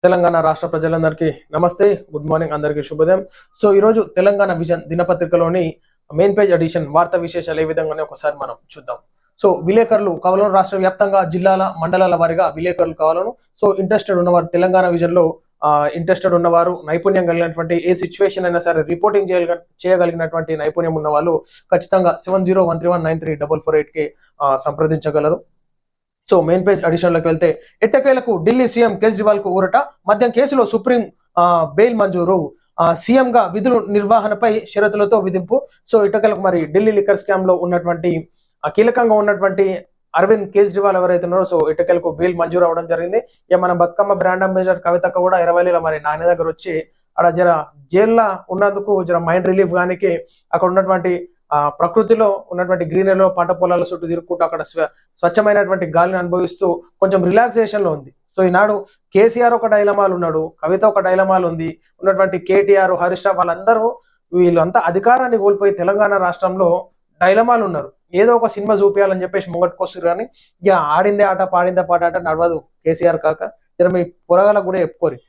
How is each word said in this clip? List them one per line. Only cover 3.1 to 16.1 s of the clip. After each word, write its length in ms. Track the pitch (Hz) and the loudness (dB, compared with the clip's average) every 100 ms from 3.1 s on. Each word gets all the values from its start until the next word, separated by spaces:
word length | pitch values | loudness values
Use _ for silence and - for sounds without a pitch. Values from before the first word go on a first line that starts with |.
| 190 190 _ _ _ | 0 -2 _ _ _
So, 100 | 208 | 2
ఈరోజు 260 | 196 208 220 | 4 4 2
తెలంగాణ 520 | 202 185 190 202 202 | -2 0 0 2 -2
విజన్ 300 | 165 165 165 151 | -2 -2 -4 -4
దినపత్రికలోని 880 | 165 175 175 165 170 165 180 160 - _ _ _ | -4 -2 -2 0 0 0 0 -4 -6 _ _ _
మెయిన్ 220 | 151 202 196 | 0 2 2
పేజ్ 140 | 202 | 2
ఎడిషన్ 340 | 170 160 170 147 | 2 0 -4 -2
వార్తా 300 | 156 170 180 | 0 0 -2
విశేషాలు 420 | 170 170 165 156 | -4 -8 -6 -4
ఏ 40 | |
విధంగానే 380 | 160 160 156 156 | -2 -2 -4 -6
ఒకసారి 340 | 151 151 147 143 | -8 -6 -6 -6
మనం 180 | 127 113 _ 151 | -12 -14 _ -20
చూద్దాం. 180 | 123 120 _ _ _ _ | -14 -14 _ _ _ _
So, 220 | 202 180 165 | 0 0 0
విలేకరులు 440 | 214 226 220 202 | 0 2 0 -2
కావాలను, 440 | 165 180 190 202 | -2 -2 0 2
రాష్ట్ర 220 | 190 190 196 | 2 0 0
వ్యాప్తంగా 480 | 185 190 196 196 | -2 0 0 0
జిల్లాల, 500 | 175 175 190 190 190 175 | 0 0 0 2 -2 -4
మండలాల 380 | 165 185 185 170 | -2 0 2 2
వారీగా 360 | 165 165 170 156 | 0 0 -2 -2
విలేకరులు 380 | 175 175 165 | -4 -2 -4
కావాలను. 420 | 160 156 165 202 254 _ _ | 0 0 0 -4 -10 _ _
So, 120 | 202 190 | 0 0
ఇంట్రెస్టెడ్ 400 | 190 214 208 180 | 0 -2 0 0
ఉన్నవారు, 280 | 175 175 170 | 2 2 0
తెలంగాణ 420 | 175 180 185 180 | 0 2 2 2
విజన్లో, 480 | 170 170 175 165 - _ _ | 0 0 2 0 -2 _ _
ఆ, 240 | 147 147 147 | 0 2 0
ఇంట్రెస్టెడ్ 400 | 170 165 | -2 -2